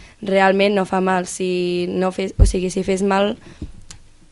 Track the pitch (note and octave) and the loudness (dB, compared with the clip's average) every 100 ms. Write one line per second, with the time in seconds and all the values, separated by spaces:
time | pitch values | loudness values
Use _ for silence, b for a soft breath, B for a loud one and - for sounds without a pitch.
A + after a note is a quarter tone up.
0 | B - G3 F#3+ F#3+ G3 G3+ G3+ F#3 F#3+ | B -10 0 4 4 4 2 2 0 0
1 | F#3 F#3 F3+ - F#3 F3+ F3+ F3 F3 F#3 | 0 0 -4 -6 -4 -2 -2 -2 -2 -2
2 | F#3 F#3 F#3+ - - F#3+ F#3 F#3+ F#3+ F#3+ | -2 -2 -2 2 2 2 -4 -4 -2 0
3 | G3+ G3 G#3 - B B B B - - | 2 2 0 -4 B B B B -20 -20
4 | - - - | -20 -20 -10